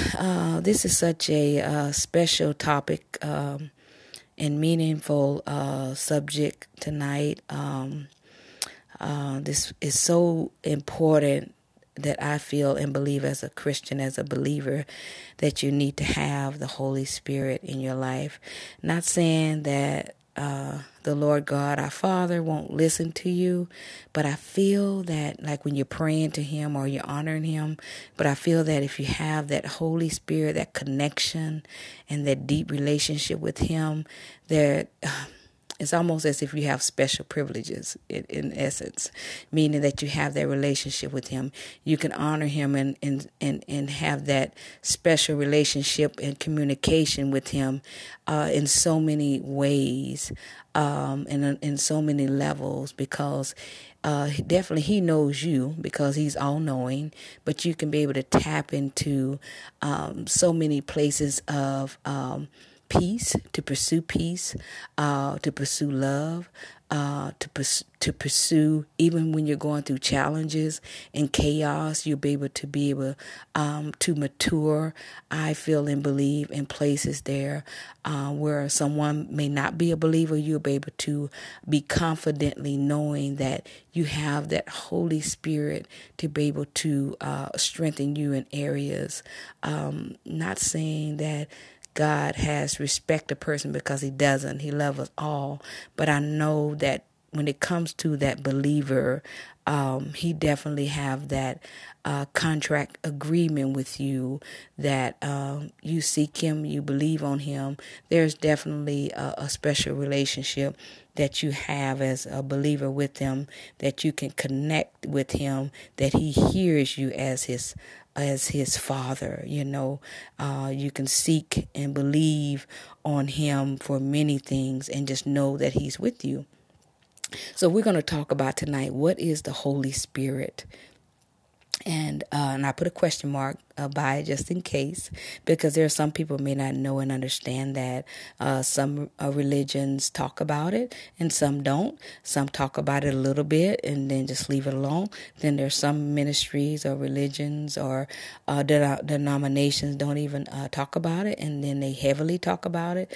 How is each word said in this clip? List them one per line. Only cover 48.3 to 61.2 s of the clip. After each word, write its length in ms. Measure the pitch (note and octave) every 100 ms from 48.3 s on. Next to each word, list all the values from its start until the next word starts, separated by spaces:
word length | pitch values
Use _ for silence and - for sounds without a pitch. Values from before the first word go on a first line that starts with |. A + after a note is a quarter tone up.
| D3+ D3+
in 140 | D3 C#3+
so 340 | - F3 D#3+
many 400 | D#3 D3+ D3 C3+
ways, 920 | - C#3 C#3 C#3+ C3+ B2+ C3+ C#3 - - - - -
um, 520 | - D3 D3 C#3 C#3 C#3
and 120 | C#3+
in, 160 | C#3+ C#3
in 140 | D3 C#3+
so 240 | - D#3
many 240 | D3+ C#3+ C3+
levels, 640 | C3+ C#3+ C#3+ C#3 C#3 C#3+
because, 640 | - C3+ - C#3+ C#3 C3+ - - - - -
uh, 220 | - C#3+ D3
he, 160 | D3
definitely 400 | - F3 F#3 D#3+
he 180 | D3 G#3
knows 420 | F3 D#3 D3 C#3
you 340 | D#3 C#3+ B2+ D#3+
because 340 | - - C#3+
he's 220 | C#3+ D3+ C#3
all-knowing, 720 | C#3+ D3 D#3 C3 B2+ C3+ D3+ - - - -
but 180 | D3+
you 100 | F3
can 160 | E3 D3+
be 120 | D3
able 100 | D3
to 100 | C3+
tap 520 | C3+ - D#3 D#3 D3
into, 680 | C#3+ C#3 - - C#3 C3 C#3 - - - -
um, 460 | D3 C#3+ D#2 - -
so 260 | - F3+
many 300 | E3 D#3 C#3+
places 580 | - - D3 C#3+